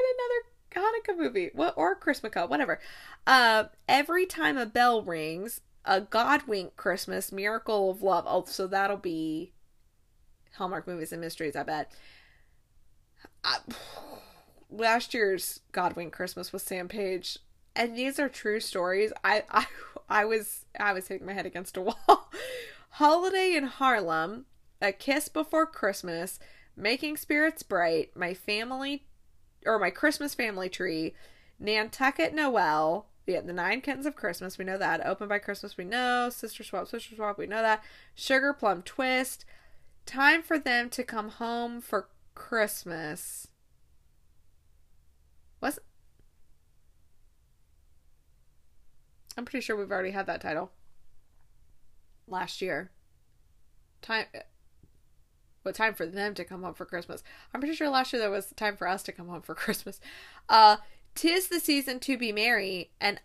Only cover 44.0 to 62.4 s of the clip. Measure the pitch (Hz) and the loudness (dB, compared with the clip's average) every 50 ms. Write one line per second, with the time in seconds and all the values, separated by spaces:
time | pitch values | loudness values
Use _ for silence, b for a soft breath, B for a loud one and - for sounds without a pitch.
44 | _ _ _ _ _ - _ - - - - _ _ _ - - - _ - - | _ _ _ _ _ -20 _ -20 -20 -20 -20 _ _ _ -20 -20 -20 _ -20 -20
45 | - - - _ _ _ _ - - - - - - 254 294 - - - - - | -20 -20 -20 _ _ _ _ -20 -20 -20 -10 -6 -4 -4 -4 -4 -10 -20 -20 -20
46 | - - - - - - _ - - - - _ _ _ _ - - - _ _ | -20 -20 -20 -20 -20 -20 _ -20 -20 -20 -20 _ _ _ _ -20 -20 -20 _ _
47 | - - - - - - _ _ _ _ _ _ _ _ _ _ _ _ _ _ | -20 -20 -20 -20 -20 -20 _ _ _ _ _ _ _ _ _ _ _ _ _ _
48 | _ - - _ _ _ _ _ _ - _ - - - - - - - - - | _ -20 -20 _ _ _ _ _ _ -20 _ -20 -20 -20 -20 -20 -20 -20 -20 -20
49 | - _ _ - - - - - 247 - - 254 233 - 220 208 202 190 196 185 | -20 _ _ -20 -20 -16 -12 -12 -10 -8 -6 -6 -4 -4 -4 -4 -4 -4 -4 -2
50 | 185 185 196 196 196 185 165 170 - 185 156 156 180 190 - - - - - - | -2 -2 -4 -4 -4 -4 -6 -6 -4 -4 -4 -4 -4 -6 -10 -18 -20 -20 -20 -20
51 | - - - - - - - - - - - - - - - - - - - - | -20 -20 -20 -20 -20 -20 -20 -20 -20 -20 -20 -20 -20 -20 -20 -20 -20 -20 -20 -20
52 | - - - - _ - 185 185 180 175 - - 190 185 151 143 185 185 - - | -20 -20 -20 -20 _ -8 -8 -6 -6 -6 -6 -6 -4 -4 -4 -4 -6 -10 -14 -20
53 | - _ _ _ _ _ _ _ - _ - - - - _ - - _ _ _ | -20 _ _ _ _ _ _ _ -20 _ -20 -20 -20 -20 _ -20 -20 _ _ _
54 | - - 226 220 - - - - - - - _ - - - - - - - - | -6 -4 -2 -2 -4 -6 -10 -18 -20 -20 -20 _ -20 -20 -20 -20 -20 -20 -20 -20
55 | _ _ - - - _ _ _ _ _ _ _ - 190 190 - 220 220 202 - | _ _ -20 -20 -20 _ _ _ _ _ _ _ -8 -6 -2 0 0 0 0 -2
56 | 175 165 185 202 202 208 202 196 175 - 190 180 185 175 165 - 180 - - 175 | -4 -4 -4 -2 -2 -2 -4 -6 -8 -10 -10 -10 -10 -8 -8 -10 -10 -8 -8 -8
57 | 175 - 160 - B B B B B B - 254 269 294 320 302 311 294 269 262 | -8 -8 -12 -12 B B B B B B -8 -4 -4 -4 -2 0 0 2 4 2
58 | 254 - - 240 220 202 196 196 196 - - - 220 208 202 - 180 175 185 202 | 2 2 0 0 0 0 0 -2 -4 -6 -6 -4 -2 -2 -2 -2 -2 -2 -2 -2
59 | - - 185 - 175 175 175 160 - - 165 - - - 196 - - 190 202 - | -4 -8 -12 -12 -12 -12 -12 -10 -10 -10 -8 -4 -2 -2 -2 -2 -6 -10 -12 -14
60 | B B B B B B B B - - - 220 220 - 285 285 b b b b | B B B B B B B B 2 6 10 12 12 12 10 8 b b b b
61 | b - - - - 330 339 381 370 - 359 330 - - 294 277 269 277 254 254 | b -14 -4 0 2 4 4 4 2 0 0 0 2 2 2 2 2 0 -4 -4
62 | - - 269 240 247 226 208 214 | -2 -2 -2 0 -2 -2 0 2